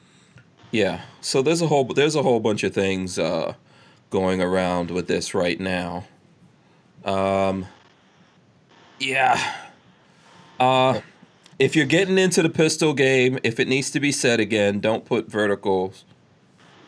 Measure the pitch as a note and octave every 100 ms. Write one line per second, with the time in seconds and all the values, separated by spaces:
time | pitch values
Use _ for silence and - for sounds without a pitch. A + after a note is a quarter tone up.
0 | _ _ _ - _ _ - A2+ F#2 E2+
1 | - - - C#3 C3+ E3 D#3+ D3 A#2+ B2+
2 | D3+ D3+ C3+ A#2 A2 G#2 G2 G2+ G2 F#2+
3 | F#2 F#2 E2 E2+ - - _ _ - _
4 | _ G2 F#2 F#2 F2+ F#2 F2+ F2+ E2+ F2+
5 | E2+ F2+ - G2 F2 E2+ F#2+ F2+ F2 F2
6 | - _ _ _ _ _ _ _ _ -
7 | G2 G2 G2 G2 F#2+ F#2+ F#2 - _ _
8 | _ _ _ _ _ _ _ _ - -
9 | C3+ C3+ B2+ A#2 - - - - _ _
10 | _ _ - - - - B2+ C3 C3 A2+
11 | - _ - _ - - C3 D#3 C#3 E3
12 | F#3+ F#3+ F#3 F#3 E3 E3 D#3 - D#3 C#3
13 | C3 C3 B2+ C3 A#2 A2+ B2 C3 C3+ -
14 | C#3+ C#3 B2+ A#2 G2+ G#2+ G2+ G2+ A2 A2
15 | - A#2 - G#2+ G#2 G2 G#2 F#2+ F#2+ -
16 | - - _ _ _ _ - -